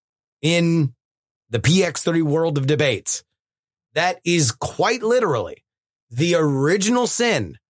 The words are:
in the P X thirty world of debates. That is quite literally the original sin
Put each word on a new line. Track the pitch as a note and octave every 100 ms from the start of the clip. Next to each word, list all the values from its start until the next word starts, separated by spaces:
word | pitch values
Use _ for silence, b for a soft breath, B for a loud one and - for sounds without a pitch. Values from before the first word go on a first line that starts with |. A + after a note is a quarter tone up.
| _ _ _ _
in | D#3 E3+ E3+ E3 C#3 - _ _ _ _ -
the | A2+
P | C3+ F#3
X | F3 -
thirty | - E3+
world | D#3 D#3 E3 C#3+
of | C3+
debates. | D3+ D3 G2+ - - - _ _ _ _ _ _
That | D3+ F3+ F3
is | E3+ F3 B2+
quite | - - - G3 B3+
literally | A3 B3 G3+ A#2+ E2+ C2+ _ _ _ _ -
the | A#2+ E3+
original | E3+ D#3 C3+ D3 G3+ G3+ B3 A#3
sin | - A#3+ D#3+ F2 C2+